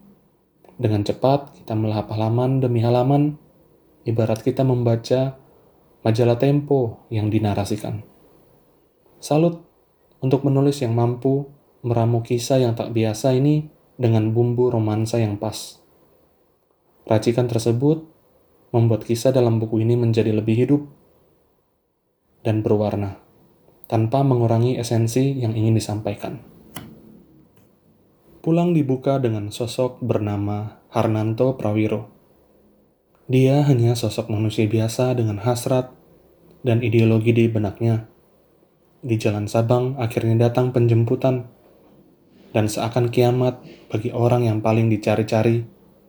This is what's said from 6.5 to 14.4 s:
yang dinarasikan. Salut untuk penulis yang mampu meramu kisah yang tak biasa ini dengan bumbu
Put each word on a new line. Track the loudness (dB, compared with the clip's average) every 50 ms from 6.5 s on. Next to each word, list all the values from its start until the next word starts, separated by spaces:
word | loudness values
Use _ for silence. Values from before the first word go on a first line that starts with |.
| 2 0 0 0 0 0 0 -2 -6 -10 _ -8
yang | -6 -4 -2 0
dinarasikan. | 0 0 0 0 -2 -2 -4 -4 -6 -6 -6 -8 -10 -10 -12 -16 _ _ _ _ _ _ _ _ _ _ _ _ _ _ _ _ _ _ _ _ _ _ -6
Salut | -2 0 2 2 0 0 -4 -14 _ _ _ _ _ _ _ _ _ _ -6
untuk | -2 0 0 0 2
penulis | 2 2 2 2 2 0 -2 -2
yang | -2
mampu | 0 0 0 0 -2 -2 -2 -2 -2 -2 -4 -8 -14 _ _ _ _ _
meramu | -4 -2 0 0 2 2 0 0
kisah | -2 -2 -4 -4 -2 0 2 2
yang | 2 2 0
tak | -4 -6 -4
biasa | -2 -2 0 -2 -2 -2 0 0 2 2
ini | 2 2 2 0 -2 -6 -12 _ _ _ _
dengan | -2 0 2 2 4 2 2 2
bumbu | 2